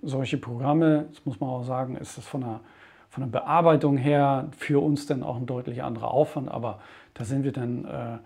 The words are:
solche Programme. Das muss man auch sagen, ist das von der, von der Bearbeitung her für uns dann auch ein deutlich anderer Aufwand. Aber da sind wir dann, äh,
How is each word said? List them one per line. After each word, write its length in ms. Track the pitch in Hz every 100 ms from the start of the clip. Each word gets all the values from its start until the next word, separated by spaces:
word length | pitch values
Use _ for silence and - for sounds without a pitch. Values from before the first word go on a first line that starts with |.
solche 360 | 151 135 123 139
Programme. 720 | 117 120 131 156 160 151 -
Das 140 | - 147
muss 140 | 117
man 100 | 135
auch 140 | 127
sagen, 320 | 123 127 131 -
ist 220 | - -
das 80 | -
von 160 | 135
der, 180 | 123 110 - - - - _
von 140 | -
der 60 | 131
Bearbeitung 680 | 127 - 160 170 156 151 139
her 520 | 139 147 139 135 147 -
für 260 | - 143
uns 220 | 151 143 -
dann 180 | 135
auch 140 | - 120
ein 80 | 123
deutlich 380 | 123 123 120
anderer 280 | 127 113 117
Aufwand. 380 | 131 151 147 131
Aber 320 | - 117 101 - - -
da 120 | - 113
sind 180 | 135
wir 80 | 135
dann, 340 | 131 120 120 -
äh, 320 | 135 117 113